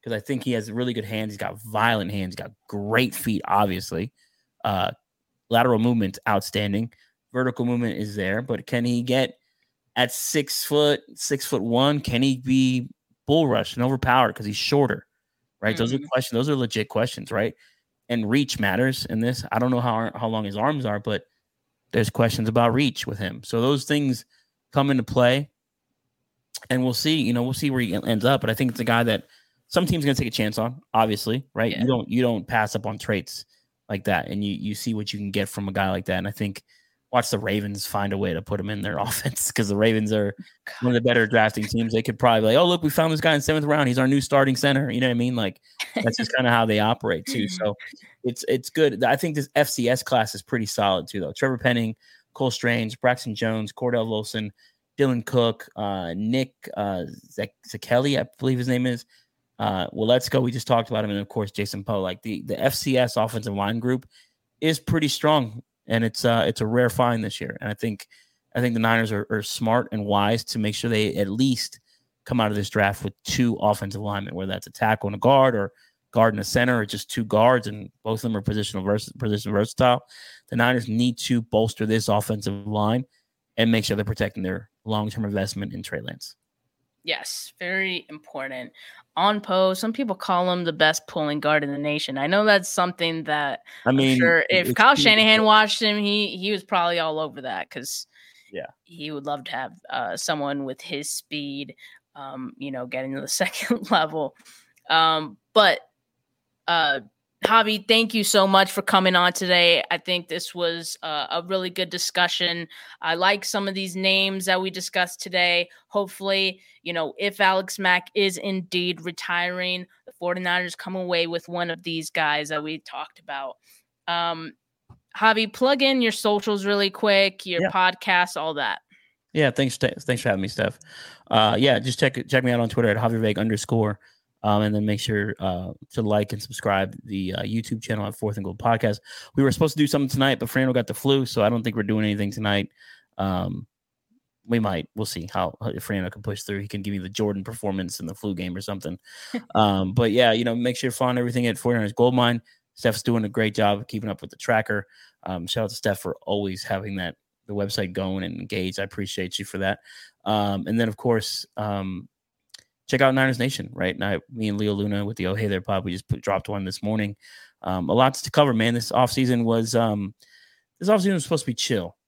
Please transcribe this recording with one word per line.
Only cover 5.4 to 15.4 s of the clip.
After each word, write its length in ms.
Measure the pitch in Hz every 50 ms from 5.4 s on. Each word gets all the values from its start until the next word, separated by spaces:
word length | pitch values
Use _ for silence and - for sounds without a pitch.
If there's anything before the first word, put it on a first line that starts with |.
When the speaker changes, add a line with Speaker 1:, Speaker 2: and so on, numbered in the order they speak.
| _ _
Speaker 1:
lateral 300 | 117 113 120 127 120 110
movement, 400 | 113 120 123 117 104 92 - - _ -
outstanding. 640 | 107 98 - - - 101 104 101 98 104 117 113 _ _ _ _ _ _ _ _ -
Vertical 320 | 127 127 127 123 - 123
movement 320 | 120 123 120 120 113 90 -
is 180 | 107 107 101
there, 260 | 104 98 92 98 110
but 260 | 127 131 120 98 95 -
can 180 | - 120 120
he 160 | 120 120 120
get 380 | 120 123 123 131 131 123 - _ _ _ _ _ _ _ _ _ _ _ _
at 160 | - 127 123
six 520 | - - - - - 156 139 - - - -
foot, 380 | - 147 147 147 147 143 - - - -
six 300 | - - - 147 139 -
foot 180 | - - 123 92
one? 360 | 117 117 123 131 143 147 147
Can 220 | 139 - 123 120
he 160 | 131 139 131 127
be 520 | 127 131 131 131 131 127 127 127 123 135 - _ _ _ _ _ _
bull 220 | - 143 160 160 139
rushed 280 | 120 - - - -
and 80 | - 120
overpowered 520 | 131 135 123 - 131 123 131 127 107 -
'cause 100 | - 107
he's 100 | 104 107 -
shorter, 500 | - - - 143 143 120 98 - - _ _ _ _ _ _ _